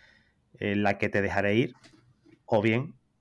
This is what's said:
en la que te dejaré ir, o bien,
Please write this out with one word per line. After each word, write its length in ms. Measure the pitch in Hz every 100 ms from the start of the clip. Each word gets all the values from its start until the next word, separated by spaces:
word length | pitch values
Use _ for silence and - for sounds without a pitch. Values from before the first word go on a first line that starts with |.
| - _ _ _ _ -
en 240 | 104 101
la 140 | 104 101
que 100 | 104
te 140 | 104
dejaré 340 | 98 98 101 110
ir, 180 | 143 - - - _ _ - - -
o 160 | 110
bien, 320 | 110 117 156 - _ _